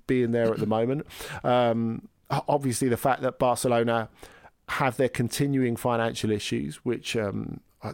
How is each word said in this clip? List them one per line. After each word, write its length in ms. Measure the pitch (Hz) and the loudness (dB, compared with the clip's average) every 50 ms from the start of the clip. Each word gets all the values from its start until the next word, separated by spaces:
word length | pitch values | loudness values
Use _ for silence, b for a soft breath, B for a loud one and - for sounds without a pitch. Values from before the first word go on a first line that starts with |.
| _ - | _ 0
being 240 | 131 127 120 117 117 | 2 2 2 2 2
there 180 | 117 117 113 110 | 2 2 2 2
at 60 | - | 0
the 80 | 110 | 0
moment. 400 | 107 110 110 117 123 135 151 - - B B B B 147 B B | 0 0 0 0 0 -2 -4 -6 -8 B B B B -10 B B
Um, 640 | 131 123 123 123 117 113 117 113 113 113 - - - _ _ _ - | 2 4 4 4 4 2 2 0 -2 -4 -6 -10 -14 _ _ _ -4
o-, 120 | 139 139 - - | -4 -4 0 0
obviously, 400 | 143 143 139 131 113 - 135 127 | 0 0 0 0 0 0 2 0
the 80 | 117 | 2
fact 260 | - - 139 123 - 127 | 2 2 2 0 0 0
that 160 | 127 - - | -4 -2 2
Barcelona 720 | 131 123 120 - - 127 120 117 117 117 117 117 110 - - B B B B B B B B _ _ - | 2 2 2 2 2 2 2 2 2 2 2 0 -2 -4 -10 B B B B B B B B _ _ -6
have 280 | - - 147 131 120 | -2 0 0 0 2
their 120 | - 131 120 | 2 2 2
continuing 680 | - - 120 113 - - 143 143 139 131 127 120 117 | 2 0 -2 -2 0 -2 0 0 2 2 0 0 0
financial 540 | - - 123 120 113 113 117 107 - - 110 107 | -2 0 0 0 2 0 0 -2 -2 -2 0 0
issues, 520 | 107 - - 117 117 - 151 151 - - | 0 -2 -2 -4 -4 -4 -6 -8 -6 -4
which, 320 | 123 117 - - - - | -4 -4 -4 -4 -4 -2
um, 440 | 117 107 101 104 107 - - - - - _ _ _ - | -2 -2 -2 -2 -4 -6 -6 -8 -12 -14 _ _ _ -12
uh, 80 | 107 | -12